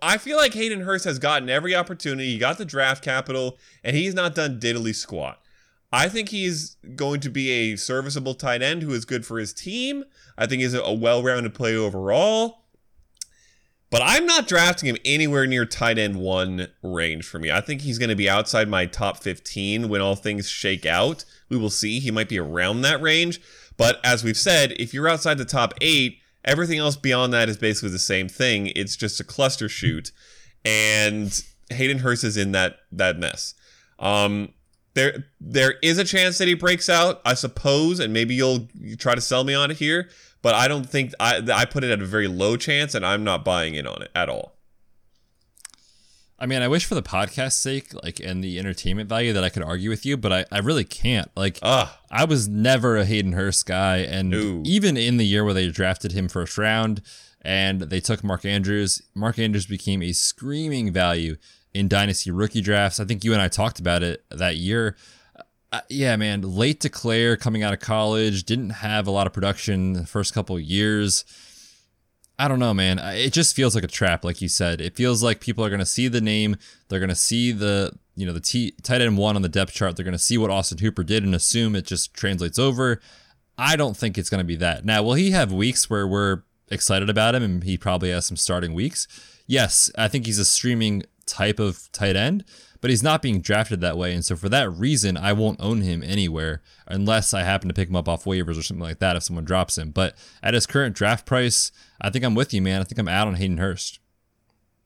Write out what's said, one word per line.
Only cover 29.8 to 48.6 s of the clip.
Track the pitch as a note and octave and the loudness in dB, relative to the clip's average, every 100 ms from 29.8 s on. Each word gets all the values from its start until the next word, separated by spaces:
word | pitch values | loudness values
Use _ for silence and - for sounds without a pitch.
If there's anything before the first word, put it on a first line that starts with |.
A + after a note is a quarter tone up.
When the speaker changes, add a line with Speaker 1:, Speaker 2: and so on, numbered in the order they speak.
| F2+ D#2+ - - - - - - A2 | -2 -2 -6 -16 -20 -20 -20 -6 0
Speaker 1:
And | G#2+ G#2+ G#2+ G#2+ G#2+ G2+ - - - - | 2 4 4 2 0 -2 -4 -8 -16 -10
Hayden | A#2+ C3 C3+ | -2 -2 0
Hurst | B2+ A#2+ A2+ | 0 0 0
is | G#2 | 0
in | G2 | 0
that, | F#2+ F#2 - _ | 2 0 -2 _
that | F2+ F#2 E2 | 0 0 0
mess. | E2 - - - _ _ _ - | -4 -6 -10 -12 _ _ _ -6
Um, | F#2+ G#2 G#2 G#2 G2+ _ _ _ _ C3 | 0 2 2 0 -6 _ _ _ _ 0
there, | C3+ - - - | 0 0 -10 -16
there | - C3+ C3 C3 | -2 2 4 4
is | D#3+ E3+ | 2 2
a | |
chance | F3+ F#3+ F#3 F3 | 2 2 2 2
that | F3+ | 0
he | F3 | 2
breaks | F3+ F3 - | 2 2 2
out, | E3+ F3 - | 4 4 2
I | A#2+ B2 | 0 0
suppose, | B2+ - C#3+ C#3+ D#3+ F3+ | -2 -2 2 2 2 0
and | A2 | 0
maybe | A2+ A#2 B2+ | 0 0 2
you'll | C3 B2 A2+ - G#2+ A2 | 2 2 -2 -12 -14 -4
try | B2+ A#2+ | 0 0
to | |
sell | - B2+ C3+ | 0 0 2
me | |
on | C#3 C#3+ | 0 0
it | D#3 | 0
here. | D3+ E3+ F3 - - _ | 0 0 -2 -12 -20 _
But | A#2+ A2 | 2 4
I | C3 | 4
don't | D3 B2+ | 2 -2
think | C#3+ B2+ - | -2 -2 0
I, | A#2 G2+ A2+ | 0 2 2
I | F#2+ B2 | 2 2
put | C#3+ | 0
it | B2+ | 0
at | G2+ | -2
a | F#2+ | 0
very | G#2+ G2 | 0 0
low | F2+ G2+ A#2+ | 0 0 0
chance, | D#3 C#3+ D3 A#2 | 0 0 0 -2
and | F#2 | 0
I'm | G#2 | 0
not | G#2+ F2+ | 0 0
buying | F#2+ F2+ D#2+ D2+ | 0 0 0 -4
in | B1+ | -8
on | G1+ | -10
it | - F2 | -6 -4
at | D2+ | -2
all. | A1 - _ _ _ _ _ _ _ _ _ _ _ - _ _ _ _ _ _ - | -4 -8 _ _ _ _ _ _ _ _ _ _ _ -20 _ _ _ _ _ _ -8
Speaker 2:
I | B2+ | -4
mean, | C3+ | 0
I | B2 | 2
wish | E3 - | 2 0
for | |
the | E3+ | -2
podcast's | - F#2+ G2+ - C3 - | -2 -2 -2 -2 -2 -2
sake, | C3+ C#3 - - | -2 -4 -8 -12
like, | E2+ - | -10 -8
and | F#2 F#2 | -6 -6
the | F#2 | -4
entertainment | F2+ | -6